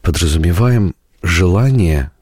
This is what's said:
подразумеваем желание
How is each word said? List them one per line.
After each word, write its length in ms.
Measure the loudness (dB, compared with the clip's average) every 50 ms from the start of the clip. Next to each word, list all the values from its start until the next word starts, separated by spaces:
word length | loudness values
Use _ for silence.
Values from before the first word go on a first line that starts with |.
| -4
подразумеваем 880 | -4 -2 -2 -2 0 0 0 0 0 0 0 0 2 2 0 0 -2 -4 _ _ _ _ _
желание 880 | -6 -4 0 0 2 2 2 2 2 2 2 2 2 0 0 -2 -2 -6 _ _